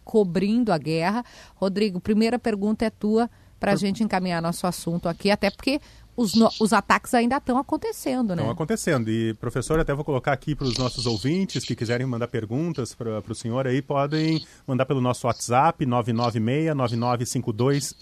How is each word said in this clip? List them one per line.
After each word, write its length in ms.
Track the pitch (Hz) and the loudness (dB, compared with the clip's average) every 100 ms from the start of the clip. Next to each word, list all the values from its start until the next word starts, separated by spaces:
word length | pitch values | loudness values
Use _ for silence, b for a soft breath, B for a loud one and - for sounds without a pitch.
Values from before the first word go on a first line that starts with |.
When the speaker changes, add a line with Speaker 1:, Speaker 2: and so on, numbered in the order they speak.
Speaker 1:
cobrindo 680 | - 220 190 175 202 226 226 | 0 2 2 2 2 2 2
a 40 | 165 | 0
guerra. 480 | 139 160 170 226 240 B B | 0 0 0 0 -4 B B
Rodrigo, 460 | - 196 190 214 180 | -4 -2 2 0 0
primeira 380 | 208 214 226 240 | 0 2 2 0
pergunta 460 | 233 208 208 220 | -2 0 0 0
é 60 | 220 | -2
tua, 400 | - 208 220 233 b b - | -2 0 2 0 b b -4
pra 140 | 202 | 0
Speaker 2:
Por- 60 | 196 | 2
Speaker 1:
gente 240 | 202 196 | 0 0
encaminhar 400 | 214 185 185 170 | 0 0 0 0
nosso 240 | 165 170 180 | -2 -2 -2
assunto 420 | - - 170 175 | -2 -4 -4 -4
aqui, 220 | 160 196 | -2 2
até 200 | 208 202 | 2 0
porque 300 | - - 285 b b b | -2 -2 -2 b b b
os 200 | - 220 | -2 2
no-, 160 | 220 226 - | 6 4 4
os 140 | 220 | 2
ataques 400 | 220 - 196 - | 2 4 2 2
ainda 260 | 247 233 277 | 2 2 0
tão 160 | - 247 | 0 -2
acontecendo, 800 | 294 311 453 427 302 254 226 175 | 0 -2 -4 -6 -4 -2 0 0
né? 60 | |
Speaker 2:
Tão 80 | 110 | -2
acontecendo. 580 | 113 156 226 - 143 110 | -2 -2 -2 0 0 2
E, 240 | 113 113 | 0 0
professor, 460 | 110 117 131 113 160 | -2 -4 -4 0 0
até 140 | 156 | 0
vou 100 | 143 | -2
colocar 280 | 151 131 147 | -2 -2 0
aqui 220 | 135 - | -2 -2
pros 220 | 139 135 113 | -2 -2 0
nossos 300 | 127 - 120 | -2 -2 -2
ouvintes 580 | 110 131 180 190 139 | -2 0 0 0 -4
que 100 | - | -6
quiserem 320 | 139 113 120 131 | -4 -2 -2 -2
mandar 220 | 117 117 | -4 -4
perguntas 680 | 120 107 123 170 143 113 | -4 -4 -2 -2 -4 -8
pra, 280 | - 113 107 | -8 -6 -6
pro 120 | 101 | -6
senhor 320 | 113 117 123 131 | -8 -4 -2 0
aí, 140 | 131 | -2
podem 640 | 135 143 143 156 160 160 B B - | 0 -2 0 0 0 0 B B -4
mandar 180 | 127 | -2
pelo 160 | 131 139 | 0 2
nosso 260 | 123 123 123 | 0 0 -2
WhatsApp, 600 | 110 - 123 156 - 139 | -2 0 2 4 2 0
nove 260 | 123 117 | 0 0
nove 260 | 117 120 110 | 0 0 0
meia, 360 | 110 143 160 | 0 0 0
nove 220 | 147 120 117 | 0 -2 0
nove 280 | 120 123 | 0 -2
cinco 260 | 120 131 117 | -2 -4 -4
dois, 440 | 107 127 143 - - | 0 2 2 -2 -8